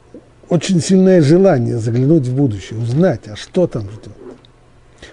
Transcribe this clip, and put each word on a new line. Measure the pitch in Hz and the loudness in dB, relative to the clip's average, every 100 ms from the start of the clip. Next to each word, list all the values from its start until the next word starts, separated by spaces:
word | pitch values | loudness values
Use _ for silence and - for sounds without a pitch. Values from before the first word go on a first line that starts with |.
| _ - _ _ - | _ -20 _ _ -4
очень | 175 - 180 | -4 0 -2
сильное | - 190 185 185 | 2 2 4 4
желание | 139 175 190 139 117 117 | 4 4 4 2 0 -4
заглянуть | 113 117 131 165 127 | -2 0 2 2 2
в | |
будущее, | 131 143 101 - 110 | 0 -2 -2 -10 -8
узнать, | 117 135 185 123 - | -4 0 0 0 -8
а | 104 | -16
что | - 185 170 | -8 -2 -2
там | 127 101 | -4 -10
ждёт, | 107 113 - - - _ _ _ _ _ _ - | -14 -20 -20 -20 -20 _ _ _ _ _ _ -20